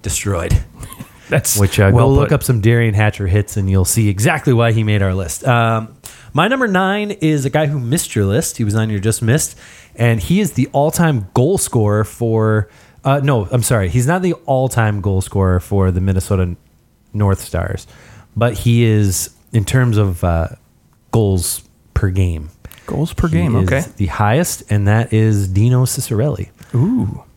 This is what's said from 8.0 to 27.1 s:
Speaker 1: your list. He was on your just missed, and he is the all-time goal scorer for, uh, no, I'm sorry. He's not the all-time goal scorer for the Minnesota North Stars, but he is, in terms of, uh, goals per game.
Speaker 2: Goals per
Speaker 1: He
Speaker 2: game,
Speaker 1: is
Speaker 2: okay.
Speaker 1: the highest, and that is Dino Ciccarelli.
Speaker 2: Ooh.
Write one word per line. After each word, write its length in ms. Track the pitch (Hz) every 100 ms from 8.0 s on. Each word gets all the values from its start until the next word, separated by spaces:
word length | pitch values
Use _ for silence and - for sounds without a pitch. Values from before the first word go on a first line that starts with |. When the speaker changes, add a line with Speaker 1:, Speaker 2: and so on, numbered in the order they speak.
| - -
Speaker 1:
your 100 | 98
list. 320 | 110 - -
He 60 |
was 120 | 107 107
on 160 | 110
your 80 | 104
just 240 | 104 110
missed, 340 | 110 147 - - - - - -
and 260 | 117 113
he 180 | 95 175
is 140 | 208
the 140 | - 127
all-time 600 | 143 147 - 165 135 92
goal 240 | - 131 196
scorer 460 | - 120 104 104
for, 640 | 107 - 117 110 110 107 107 - - -
uh, 160 | 139 143
no, 240 | 135 127 92
I'm 120 | 123
sorry. 260 | 110 120 95
He's 160 | 95 120
not 160 | 180
the 120 | 185 165 -
all-time 560 | 131 131 123 110 104
goal 200 | 98 95
scorer 380 | - 101 92 90
for 300 | - 101 95
the 120 | 90
Minnesota 540 | 95 92 - 98 90 85 _ _ _ _ _
North 260 | 104 104 95
Stars, 480 | - 87 87 - - - - - - -
but 180 | 117
he 300 | 107 120 117
is, 480 | 117 107 104 90 - _ _
in 140 | 117 98
terms 320 | 131 123 107
of, 260 | 101 87
uh, 260 | 90 85 80 - _ _ _ _ _
goals 520 | 117 104 95 85 - - _ _
per 160 | - 98
game. 400 | 92 92 80 80 - - - -
Speaker 2:
Goals 280 | 139 165
per 140 | - 175
Speaker 1:
He 100 | 160
Speaker 2:
game, 180 | 170 110
Speaker 1:
is 120 | 92
Speaker 2:
okay. 220 | 131 - -
Speaker 1:
the 100 | 101
highest, 560 | - 104 127 180 - -
and 180 | 104 101
that 240 | 110 113
is 360 | 110 110 104 98
Dino 380 | 95 117 123 127
Ciccarelli. 640 | - - 104 143 95 95 _ - 123
Speaker 2:
Ooh. 480 | 165 254 101